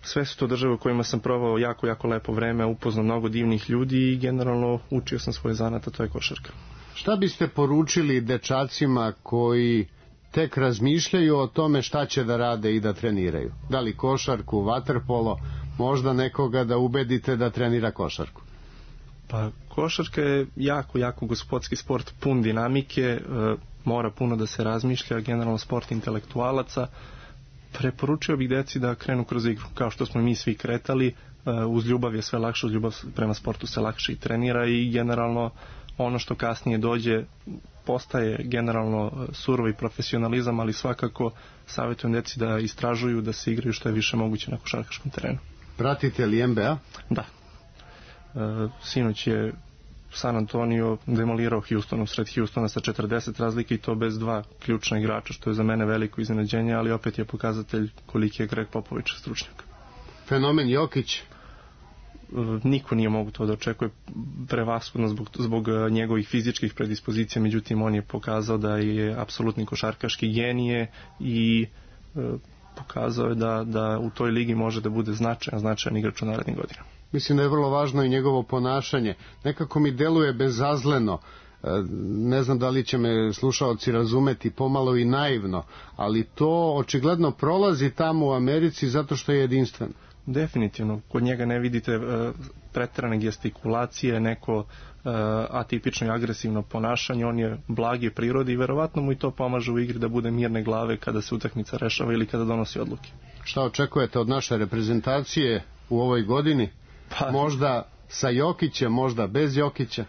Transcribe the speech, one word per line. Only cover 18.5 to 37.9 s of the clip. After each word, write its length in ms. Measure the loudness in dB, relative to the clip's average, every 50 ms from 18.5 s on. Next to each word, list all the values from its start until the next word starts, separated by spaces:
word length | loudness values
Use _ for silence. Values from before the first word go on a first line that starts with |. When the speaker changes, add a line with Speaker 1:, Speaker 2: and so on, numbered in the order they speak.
| -20 -20 -20 -20 -20 -20 -20 -20 -20 -20 -18 -20 -20 -20 -12 -6
Speaker 1:
Pa 220 | -4 -4 -4 -4 -6 -10 -18 -8
košarka 520 | -4 -2 -2 -2 0 -2 -4 -2 -2 0
je 240 | 0 2 2 2 0 -2 -4
jako, 420 | -2 0 0 0 0 -4 -2 -2 0
jako 280 | 0 0 -2 -4 -4
gospodski 500 | -4 -4 -4 -4 -4 -4 -4 -2 -4 -6
sport, 380 | -6 -2 -2 -2 -2 -2 -6 -12 -2
pun 220 | 0 2 4 4
dinamike, 600 | 4 2 2 2 2 2 2 0 0 0 -2 0
e, 180 | 0 2 0 -2 -4 -6 -2 0 0 0 0 -2 -6 -16 -18 -6 -2
mora 260 | 0 0 0 0 -2
puno 240 | -2 0 0 0 0
da 100 | 0 -2
se 180 | -4 -2 -2 -2
razmišlja, 560 | 0 0 0 0 0 0 -2 -2 -4 -4 -2
generalno 380 | -2 -2 -2 0 0 0 0 -2
sport 340 | -2 -2 -4 -4 -2 -2
intelektualaca. 960 | -6 -4 -2 -2 -4 -4 -6 -6 -4 -2 0 0 0 0 -2 -2 -4 -4 -4 -4 -6 -14 -18 -16 -18 -18 -18 -18 -20 -20 -20 -20 -20 -20 -20 -16 -6 -2
Preporučio 580 | -2 -2 0 0 0 0 0 0 0 -2 0 0
bih 120 | 2 2
deci 300 | 2 0 0 -2 -2 -2
da 160 | 0 0 -2
krenu 280 | -2 -2 0 0 0 0
kroz 220 | 0 -2 0 0
igru, 200 | 0 0 -2 -6 -12 -4
kao 160 | -4 -4 -4
što 160 | -2 -4 -4
smo 160 | -2 0 2
mi 140 | 2 2 2
svi 200 | 2 0 -2 -2
kretali, 520 | -2 -2 -2 -2 -2 -2 -2 0 2 2 2
e, 60 | 0 -4 -18 -20 -20 -8 -4 -2
uz 340 | 0 0 0 2 2 2 2
ljubav 300 | 2 2 2 2 0 -2
je 60 | -2
sve 180 | -4 -2 -2 0
lakše, 260 | 0 0 -2 -2 -2
uz 80 | 0 0
ljubav 220 | 0 0 -2 -4 -6 -14 -10 -4
prema 180 | -2 0 0 0
sportu 340 | -2 -4 -6 -6 -6 -8 -6
se 120 | -4 -2
lakše 300 | -2 -2 -2 -4 -4 -4
i 80 | -4 -4
trenira 460 | -4 -2 0 0 2 2 2 2 2
i 240 | 2 2 2 2 2
generalno 600 | 0 0 2 2 0 0 0 0 0 0 -2 -2 -4 -10 -18 -18 -18 -16 -16 -16 -4 -2
ono 220 | -2 0 0 -2
što 160 | -2 -4 -4
kasnije 420 | -2 -2 -4 -4 -2 0 0 0 2
dođe 460 | 2 2 0 2 2 2 2 2 0 -4 -14 -18 -14 -14 -14 -14 -14 -18 -20 -12 -4
postaje 540 | -2